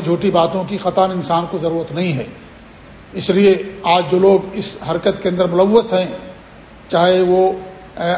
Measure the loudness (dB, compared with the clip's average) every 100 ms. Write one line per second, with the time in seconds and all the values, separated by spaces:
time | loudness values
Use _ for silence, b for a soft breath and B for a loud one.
0 | 0 0 0 2 0 -2 -6 -6 -2 0
1 | 0 -2 -2 -2 -2 -4 -4 -4 -6 -4
2 | -4 -4 -6 -14 -20 -20 -20 -20 -20 -20
3 | -14 -6 0 4 4 4 0 -6 0 2
4 | 2 4 4 4 0 -10 -10 -10 -6 -2
5 | -2 -2 -2 0 0 2 4 4 2 -2
6 | -4 -8 -16 -20 -20 -20 -20 -20 -2 2
7 | 4 4 4 2 2 -2 -12 -18 -16 -6
8 | -4